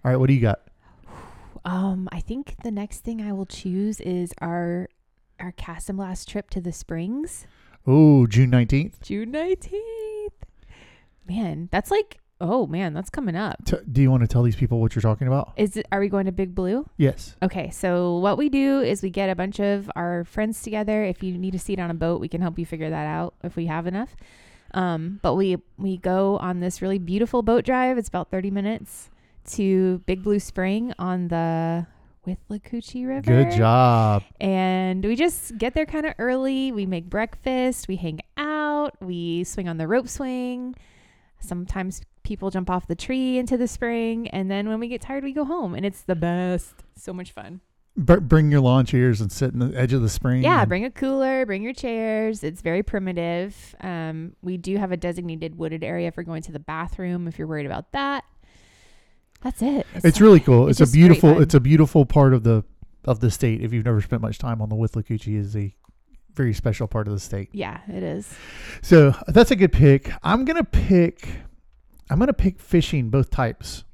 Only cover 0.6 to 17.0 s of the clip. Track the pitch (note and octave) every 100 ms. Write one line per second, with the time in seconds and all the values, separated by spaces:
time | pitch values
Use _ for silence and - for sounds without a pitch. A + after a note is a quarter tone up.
0.6 | _ _ _ _ - - - - - -
1.6 | - F#3 G3 F#3+ F#3 E3+ - A#3+ C#4+ -
2.6 | A#3 G3+ G#3 - A#3 A3+ G#3 G3 F#3+ -
3.6 | F#3+ F#3 G#3 G#3+ - F3+ F3 - E3+ F3
4.6 | F3 F3 F3+ _ _ _ _ _ F3+ -
5.6 | - E3 - G3 F#3+ F#3 - G#3 - F#3+
6.6 | F3 - - E3 F3+ C4 E4 - - _
7.6 | _ _ - C#3+ D#3 C#3 A#2+ G#2+ C3 B2
8.6 | A#2 C3+ E3+ - - G3 A3+ D4 F4 F#4
9.6 | - G4+ A4+ A4+ G#4+ G#4+ G#4 _ - _
10.6 | - - - _ _ _ - G3 G3 D3+
11.6 | F3 F3+ - G4+ G#4+ - _ _ E3 B3+
12.6 | F3 E3 F#3 D3+ F#3 - A3+ E3 G#3 -
13.6 | - - - B2+ C3+ C3 A2+ B2 A#2+ G#2+
14.6 | A#2+ A#2 A2+ A2 A2 G#2 B2+ C#3 - -
15.6 | G#3 G#3+ - G3 G3+ G3+ F#3+ F#3 F#3 F#3
16.6 | F#3 A#3 D4+ -